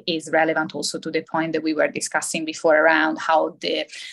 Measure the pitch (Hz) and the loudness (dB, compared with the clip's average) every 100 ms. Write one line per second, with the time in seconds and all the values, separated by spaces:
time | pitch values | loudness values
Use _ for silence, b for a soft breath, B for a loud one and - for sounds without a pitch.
0 | - 160 160 156 160 160 156 - - 165 | -6 -6 0 2 2 0 -2 -6 -6 -6
1 | 160 160 160 165 160 156 160 151 143 - | -4 -6 -4 -4 -2 -2 -2 0 0 -2
2 | - 156 - 170 156 156 165 156 160 156 | -4 -4 -2 -4 -6 0 4 6 6 4
3 | 156 156 - 160 160 - 175 160 156 B | 2 0 2 2 2 -4 -4 -4 -4 B
4 | B | B